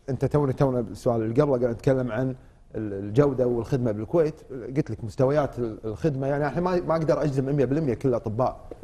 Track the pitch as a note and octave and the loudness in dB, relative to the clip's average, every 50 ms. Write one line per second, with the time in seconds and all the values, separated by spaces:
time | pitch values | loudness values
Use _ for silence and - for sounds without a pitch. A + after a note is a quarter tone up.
0 | - - C3+ - C#3 B2+ - D3 D3 C3 B2+ - D3 C3 B2+ B2 A#2 - F#2+ - | -8 -8 -4 -2 0 0 2 2 2 2 2 2 2 2 2 0 -2 -4 -6 -4
1 | - C3 A#2 A2+ A2 A2 A2+ C3 D3+ D3 C3+ A#2+ B2+ A#2+ A#2 - - C#3+ C3 C3 | 0 0 0 2 0 2 2 2 4 4 2 2 2 0 -2 0 2 2 2 2
2 | B2+ B2 G#2+ A#2+ C3 C3 B2+ - - - - - - - - A2 A2 G#2 G2 G2 | 0 -2 -2 -2 -2 -2 -4 -6 -12 -20 -20 -20 -20 -12 -8 -8 -6 -6 -6 -6
3 | G2+ G#2 G#2+ C3 D3 C#3+ C3 A#2+ B2 B2 A#2+ A#2 A2+ - D3 C3 B2 A#2+ G#2 G#2+ | -6 0 2 4 4 4 4 2 2 2 2 0 0 0 0 0 0 0 0 -2
4 | A2 - - F3 D#3 D#3 D#3 - - - B2 C3 G#2 A#2+ C3 D3 - - A2 - | -2 0 2 2 2 2 0 -6 -12 -14 -12 -12 -10 -4 -4 -2 -2 -2 -6 -8
5 | A#2+ G#2 - - C3 C3 D3 D3+ G2 - - A#2+ A#2+ A2+ G#2+ - - A2 G#2 - | -8 -6 -2 2 2 2 4 2 0 0 -2 -4 -4 -4 -6 -6 -6 -8 -4 -2
6 | - D#3+ C3+ C3+ C3+ C3+ C#3+ C#3+ D3 C#3+ B2 F3 F3 F3+ F3+ F3+ - C#3+ D#3+ E3 | -2 -2 0 0 -2 -2 0 0 -2 -2 0 0 0 0 0 0 0 0 0 2
7 | D#3+ D3 D3+ C3 D3 D3+ C3 C#3 C3 C3+ D3 C#3+ B2+ B2 C#3 D#3+ D#3+ C3 A2 - | 2 2 2 2 2 0 0 0 0 0 2 2 2 2 2 0 0 0 0 0
8 | - C3+ A#2+ A2 - A2+ G#2 A2+ B2+ - - - - - - - | 0 0 0 0 0 -2 -2 0 0 0 -2 -4 -12 -16 -18 -18